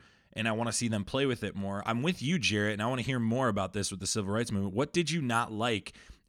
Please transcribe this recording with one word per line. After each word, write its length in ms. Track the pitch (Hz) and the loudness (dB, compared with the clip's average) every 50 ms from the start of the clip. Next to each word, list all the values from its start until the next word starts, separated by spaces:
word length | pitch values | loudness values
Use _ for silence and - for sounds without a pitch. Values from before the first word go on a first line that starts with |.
| - - - _ _ _ - | -12 -20 -20 _ _ _ -6
and 160 | - 110 113 | -2 0 0
I 20 | |
wanna 220 | 107 110 117 117 110 | 0 0 0 0 0
see 160 | - 123 113 | 0 0 0
them 160 | 113 104 98 | 0 0 0
play 200 | - - 131 139 | 0 0 0 2
with 200 | 135 123 - 107 | 2 0 0 -2
it 100 | 98 - | -4 -4
more. 260 | 98 98 98 98 101 101 | -4 -4 -4 -4 -2 -2
I'm 180 | - 117 120 131 | -2 0 0 0
with 180 | 170 180 - | 0 0 0
you, 160 | 120 139 180 | 0 0 0
Jarrett, 360 | 170 110 - 107 104 101 107 107 | 2 2 2 2 2 2 2 0
and 80 | 101 | 0
I 60 | 107 | 0
wanna 160 | 120 131 127 113 | 0 0 -2 -2
hear 160 | 135 131 123 | -2 0 0
more 280 | 113 113 113 131 135 | 2 2 2 2 2
about 240 | 117 101 101 95 92 | 2 2 2 0 0
this 180 | - 104 98 - | 0 -2 -2 -2
with 120 | 101 90 | -4 -4
the 40 | 98 | -4
civil 280 | - - 113 98 95 104 | -2 -2 0 0 0 0
rights 180 | 113 120 - | 0 0 0
movement. 240 | 113 98 98 98 92 | 0 0 0 0 0
What 160 | 107 147 - | 0 -2 0
did 200 | - 175 175 143 | 2 0 0 2
you 100 | 156 175 | 0 0
not 320 | 139 123 113 117 117 - 110 | 0 2 2 2 2 0 -2
like, 400 | 104 113 123 113 98 - - - - - - - - _ | -2 0 0 0 0 -2 -6 -14 -18 -20 -20 -20 -20 _